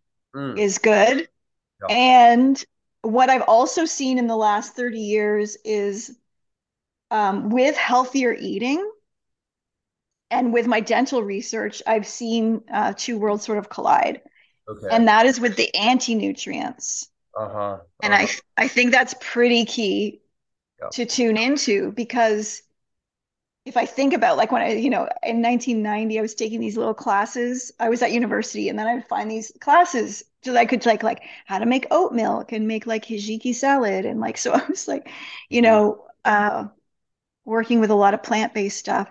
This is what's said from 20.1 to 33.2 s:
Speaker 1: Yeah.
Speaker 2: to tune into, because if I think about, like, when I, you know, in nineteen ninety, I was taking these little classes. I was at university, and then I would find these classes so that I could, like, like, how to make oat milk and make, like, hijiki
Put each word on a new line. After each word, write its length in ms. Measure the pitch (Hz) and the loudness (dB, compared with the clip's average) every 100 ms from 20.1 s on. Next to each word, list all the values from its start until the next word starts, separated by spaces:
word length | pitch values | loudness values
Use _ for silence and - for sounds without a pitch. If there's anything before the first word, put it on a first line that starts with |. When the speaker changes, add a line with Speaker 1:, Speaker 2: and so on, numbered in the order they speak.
| - _ _ _ _ _ - | -8 _ _ _ _ _ -16
Speaker 1:
Yeah. 100 | - | -12
Speaker 2:
to 140 | - 240 | -8 -4
tune 320 | - 233 214 | 0 2 2
into, 560 | 240 285 269 202 - | 0 0 0 0 -2
because 680 | 208 233 247 226 214 208 - _ _ _ _ _ _ _ _ _ _ - | -6 -6 0 0 0 -4 -12 _ _ _ _ _ _ _ _ _ _ -6
if 120 | 247 | -2
I 80 | - | -2
think 280 | - 277 | 0 0
about, 240 | 254 214 147 | 2 2 2
like, 140 | 220 | 2
when 100 | 240 | 0
I, 120 | - | -2
you 160 | 220 254 | 0 0
know, 180 | 202 - - | 0 -4 -6
in 180 | - 233 | -4 -2
nineteen 400 | 233 240 240 226 | 0 0 -2 -2
ninety, 380 | 208 208 220 220 | -2 -2 -2 -2
I 20 | |
was 140 | 220 - | -4 -4
taking 240 | 220 226 | -6 -6
these 180 | 226 214 | -6 -4
little 160 | 226 | -4
classes. 760 | 220 - 196 226 254 240 254 - - | -4 -2 0 -2 -4 -4 -6 -10 -4
I 100 | 226 | -2
was 120 | 233 | 0
at 100 | 240 | 0
university, 580 | 233 240 - - 208 196 | 0 -2 -2 -4 -6 -6
and 80 | 208 | -4
then 100 | 220 | -4
I 80 | 247 | -4
would 120 | - | -4
find 240 | 190 208 | -6 -6
these 200 | 220 214 - | -8 -10 -8
classes 600 | - 320 349 254 208 202 - _ | 2 4 4 0 -4 -8 -18 _
so 100 | 254 | -2
that 60 | 247 | 2
I 60 | 233 | 2
could, 200 | 240 233 | 2 2
like, 180 | 214 | 0
like, 180 | 220 - - - - | 0 -4 -8 -20 -8
how 140 | 190 | -4
to 60 | 226 | 0
make 220 | 254 - | 0 2
oat 220 | 302 359 | 2 2
milk 380 | 233 214 214 - | 0 -2 -2 -4
and 160 | 220 220 | -4 -4
make, 180 | 220 233 | -4 -4
like, 200 | 220 220 | -6 -6
hijiki 500 | 214 | -10